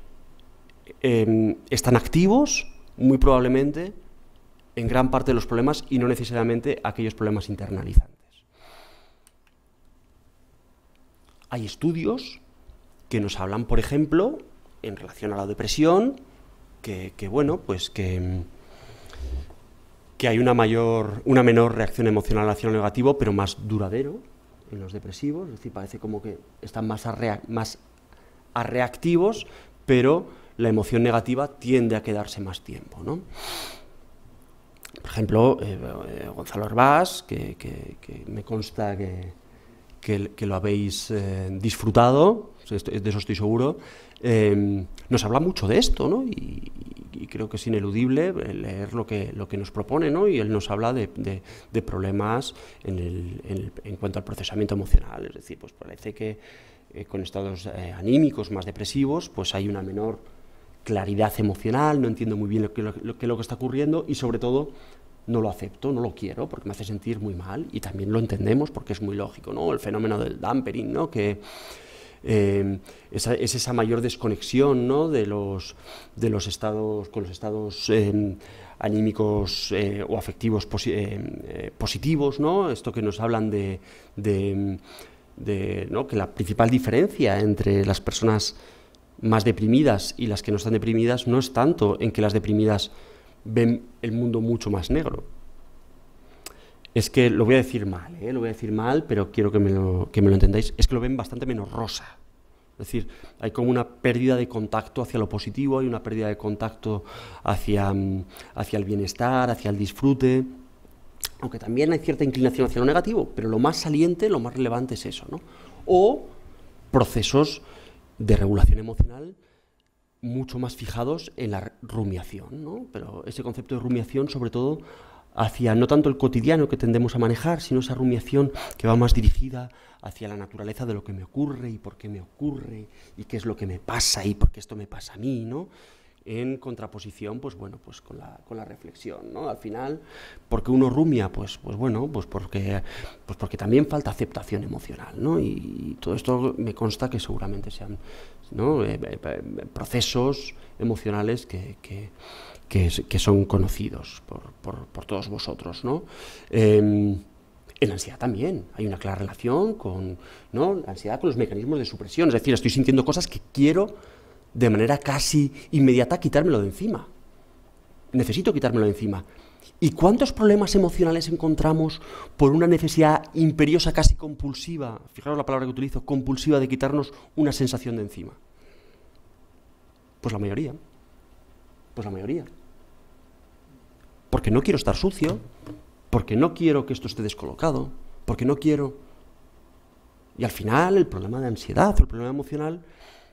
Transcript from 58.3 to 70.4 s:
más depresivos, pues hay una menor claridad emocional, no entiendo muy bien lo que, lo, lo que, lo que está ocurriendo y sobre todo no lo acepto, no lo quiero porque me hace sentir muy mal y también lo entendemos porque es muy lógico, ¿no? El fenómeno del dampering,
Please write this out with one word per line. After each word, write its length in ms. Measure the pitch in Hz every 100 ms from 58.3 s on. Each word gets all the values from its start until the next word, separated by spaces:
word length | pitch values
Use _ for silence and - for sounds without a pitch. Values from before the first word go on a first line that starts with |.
| - 101
más 140 | 98 92
depresivos, 640 | 98 101 139 135 156 -
pues 260 | - 95 98
hay 120 | 101
una 140 | 98
menor 380 | 95 98 110 110 - - - - - -
claridad 500 | - 101 98 101 107 -
emocional, 640 | 107 92 110 123 151 147
no 60 | 120
entiendo 300 | 107 110 107
muy 120 | 104
bien 140 | 110
lo 100 | 104
que, 80 | -
lo, 120 | 107 101
lo 140 | 113 113
que, 100 | 120
lo 80 | 117
que 60 |
está 140 | 113 120
ocurriendo 500 | 127 131 147 160 160
y 80 | 131
sobre 240 | 123 113
todo 320 | 120 135 151 - - - - - -
no 140 | 117
lo 80 | 107
acepto, 420 | 90 98 - 135
no 100 | 131
lo 140 | 120 -
quiero 340 | 98 - -
porque 180 | - 101
me 40 |
hace 120 | 98
sentir 360 | 104 104 110 110
muy 160 | 104 90
mal 320 | 92 107 -
y 100 | 110
también 300 | 101 98 98
lo 60 | 110
entendemos 540 | 113 104 104 123 151
porque 220 | - -
es 80 | 101
muy 140 | 104 101
lógico, 380 | 98 - -
¿no? 180 | 55 82
El 80 | -
fenómeno 380 | 104 104 110 104
del 220 | 58
dampering, 520 | 53